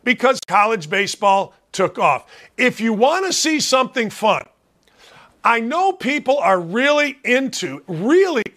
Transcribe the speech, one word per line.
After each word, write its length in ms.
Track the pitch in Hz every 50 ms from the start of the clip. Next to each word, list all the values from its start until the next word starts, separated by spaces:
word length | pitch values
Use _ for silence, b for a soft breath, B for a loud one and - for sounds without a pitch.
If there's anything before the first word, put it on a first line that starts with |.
| b
because 360 | 247 247 - - 269 262 262 -
college 440 | - 175 202 208 220 226 208 156 151
baseball 640 | 190 196 202 190 - - 208 202 196 196 185 - b b b _ -
took 260 | - 190 - - 247
off. 280 | 196 160 139 123 - B B B B B B
If 240 | - 254 247 240 -
you 120 | 214 226 220
want 340 | 190 233 277 320 370 381
to 60 | 370 330
see 280 | - - 311 311 302
something 500 | - - 254 262 254 - - 262 226 202
fun, 340 | - - 214 220 185 139 - _ _ _ _ _ _ _ _ b b b b b b b b b b b -
I 180 | 220 233 233
know 320 | 226 233 294 339 370 392 370
people 440 | 370 - 240 285 294 - 262 277
are 240 | 285 262 185 190 180
really 580 | 175 165 180 233 262 285 294 294 294 285 269 _ -
into, 580 | 214 247 262 269 254 - - 185 151 135 147 -
really 560 | - 180 156 185 240 311 370 392 370 320 240 208 - -